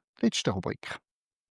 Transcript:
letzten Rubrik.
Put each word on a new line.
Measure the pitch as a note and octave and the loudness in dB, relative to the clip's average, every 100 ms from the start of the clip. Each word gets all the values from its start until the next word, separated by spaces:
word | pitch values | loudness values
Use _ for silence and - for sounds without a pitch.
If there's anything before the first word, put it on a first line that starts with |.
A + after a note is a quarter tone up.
| _ - | _ 0
letzten | A3+ - - | 2 2 0
Rubrik. | F#2+ - - - - _ _ _ _ _ | 0 -2 -4 -8 -12 _ _ _ _ _